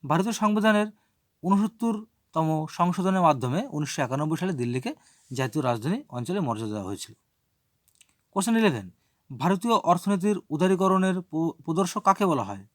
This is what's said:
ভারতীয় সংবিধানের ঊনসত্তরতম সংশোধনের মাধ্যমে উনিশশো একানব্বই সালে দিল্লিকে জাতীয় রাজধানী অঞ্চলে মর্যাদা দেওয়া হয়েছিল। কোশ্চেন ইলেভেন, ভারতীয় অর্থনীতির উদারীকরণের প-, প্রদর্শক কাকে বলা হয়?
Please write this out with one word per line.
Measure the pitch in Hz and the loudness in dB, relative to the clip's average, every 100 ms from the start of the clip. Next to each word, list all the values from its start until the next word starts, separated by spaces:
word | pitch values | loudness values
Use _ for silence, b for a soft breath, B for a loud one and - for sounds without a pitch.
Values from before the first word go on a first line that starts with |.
| 139 | 2
ভারতীয় | 160 196 | 0 2
সংবিধানের | 220 214 214 220 208 214 - _ _ _ _ | 0 0 2 4 2 0 -6 _ _ _ _
ঊনসত্তরতম | 175 196 214 _ 233 208 220 _ _ 160 160 156 156 | 0 2 2 _ -2 -2 -8 _ _ -2 0 0 -4
সংশোধনের | - 175 180 185 190 | 0 0 2 0 4
মাধ্যমে | 170 139 123 151 262 | 4 4 0 -2 -2
উনিশশো | 147 151 - | -6 -6 -4
একানব্বই | 131 135 156 160 | -2 -2 -2 -2
সালে | 185 | -4
দিল্লিকে | 156 120 123 202 311 b b b | -2 -2 -4 -6 -10 b b b
জাতীয় | 127 131 151 | -4 -2 0
রাজধানী | 131 117 120 220 302 | -2 -2 -2 -4 -6
অঞ্চলে | 123 120 190 | -10 -6 -4
মর্যাদা | 151 107 110 | -2 -4 -4
দেওয়া | 107 | -6
হয়েছিল। | 95 101 - 113 _ _ _ _ _ _ _ _ _ _ _ | -6 -8 -12 -18 _ _ _ _ _ _ _ _ _ _ _
কোশ্চেন | 196 196 226 | -4 0 4
ইলেভেন, | 214 123 92 _ _ _ _ 123 | 4 2 -8 _ _ _ _ -4
ভারতীয় | 139 196 233 | 0 0 2
অর্থনীতির | 220 165 175 - 196 202 190 - | 2 4 2 2 0 0 -2 -4
উদারীকরণের | 151 185 185 190 190 190 185 | 0 2 4 4 4 2 -2
প-, | 170 156 165 - | -4 -2 -2 -4
প্রদর্শক | - 165 180 220 | -4 -2 -2 0
কাকে | 196 196 196 | 2 2 2
বলা | 143 | 2
হয়? | 101 101 98 | -2 -8 -14